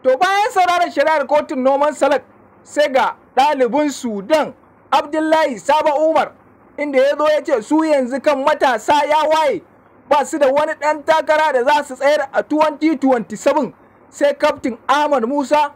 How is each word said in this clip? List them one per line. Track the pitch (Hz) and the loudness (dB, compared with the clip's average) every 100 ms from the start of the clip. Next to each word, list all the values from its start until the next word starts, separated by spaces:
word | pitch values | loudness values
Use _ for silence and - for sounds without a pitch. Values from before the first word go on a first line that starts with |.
| 262 | 0
To, | 262 | 2
bayan | 370 392 427 | 2 0 0
sauraron | 381 359 349 339 | 0 0 0 0
shari'ar | 269 302 311 262 | 0 0 0 0
kotun | 294 294 285 254 | -2 -2 -2 0
noman | 277 294 269 | 0 0 0
salak, | 285 277 - _ _ _ | -2 -2 -4 _ _ _
sai | - 285 294 | -10 -2 0
ga | 262 202 - _ 240 | 0 -2 -6 _ 0
ɗalibin | 277 294 247 262 302 | 0 2 0 0 -2
Sudan, | 262 240 202 196 311 214 - _ _ _ | -4 -8 -8 -2 -2 -2 -8 _ _ _
Abdullahi | - 302 311 311 320 302 220 | -2 -2 -4 0 0 0 -4
Sabo | - 302 311 285 311 | -2 0 2 0 2
Umar, | 302 214 - _ _ _ - | 0 -2 -8 _ _ _ -8
inda | 294 269 | -2 2
ya | 277 294 | 2 2
zo | 302 | 0
ya | 302 | 0
ce | 285 254 | -2 -4
su | 214 302 | 0 0
yanzu | 320 285 247 269 | 2 0 0 -2
kan | 302 277 277 | -2 0 0
matasa | 294 294 226 277 302 294 | 0 0 0 0 0 2
ya | 302 311 | 0 2
waye, | 311 302 254 - _ _ _ - | 2 0 -4 -10 _ _ _ -2
ba | 294 269 | 0 0
su | 311 | 0
da | 277 | 2
wani | 277 311 302 | 2 -2 -2
ɗan | 294 311 | -4 -2
takara | 285 311 311 311 311 | 0 0 2 0 2
da | 262 247 | 0 2
za | 294 | 0
su | 269 254 | -2 -2
tsayar | 269 294 269 | 0 0 -2
a | - | -4
twenty | - 302 311 285 311 277 | -2 0 0 0 -2 0
twenty-seven, | 269 247 190 214 285 285 220 - _ _ _ | 0 0 -2 -2 0 0 -2 -8 _ _ _
sai | - 285 | -2 -2
Kaftin | 285 302 294 277 226 - | 0 -2 -2 -8 -8 -2
Ahmad | 277 302 285 226 | 0 2 0 0
Musa. | 285 254 294 285 | -2 0 0 0